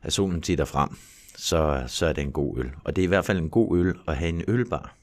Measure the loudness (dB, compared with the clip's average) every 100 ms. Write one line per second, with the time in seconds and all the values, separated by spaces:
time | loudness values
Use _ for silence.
0 | -4 -2 0 -2 -2 0 0 0 -2 -4
1 | -20 -20 -20 -10 0 2 2 0 -2 0
2 | 0 0 -2 -2 -2 -2 -6 -6 -4 0
3 | 4 2 2 0 2 2 4 4 2 0
4 | -4 -2 -2 -2 0 0 0 -4 -8 -20